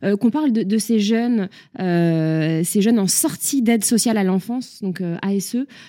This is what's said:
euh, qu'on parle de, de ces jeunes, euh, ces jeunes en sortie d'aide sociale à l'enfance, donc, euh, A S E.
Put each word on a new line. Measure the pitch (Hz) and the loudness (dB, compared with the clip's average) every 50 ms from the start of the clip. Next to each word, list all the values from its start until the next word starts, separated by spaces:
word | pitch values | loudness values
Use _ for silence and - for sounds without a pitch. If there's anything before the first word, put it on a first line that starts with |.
| - | -2
euh, | 196 202 | -2 0
qu'on | 202 - 233 | 2 2 0
parle | 208 302 311 285 220 | 2 2 2 2 2
de, | 226 - | 0 0
de | 190 214 220 | 0 0 -2
ces | 208 - 233 214 | 0 0 0 2
jeunes, | 202 202 226 226 233 240 240 220 185 185 - - - _ - - | 2 2 2 0 2 0 0 0 -2 -4 -6 -14 -20 _ -10 -4
euh, | 185 180 175 170 170 170 165 160 160 160 160 160 156 160 160 160 175 | -2 0 2 2 2 2 2 2 0 0 0 0 0 0 0 0 -2
ces | - - 214 190 | 0 0 2 2
jeunes | 226 240 220 | 4 4 2
en | 196 180 | 2 2
sortie | - - - 311 - - - - - 269 233 | 0 0 -2 -2 -2 -4 -6 -4 -2 0 2
d'aide | 220 233 226 - | 2 2 2 2
sociale | - 247 208 - 240 220 | 2 0 2 2 2 0
à | 214 196 | 0 2
l'enfance, | 185 185 190 - - 240 262 247 - - - - | 2 0 0 -2 -4 -6 -8 -8 -10 -12 -8 -6
donc, | 190 170 - | -6 -6 -4
euh, | 185 170 170 - - | -6 -6 -6 -4 -4
A | 196 202 | -2 -2
S | 196 180 - - | -2 -4 -4 -4
E. | 240 277 - - - - | -6 -6 -6 -10 -20 -20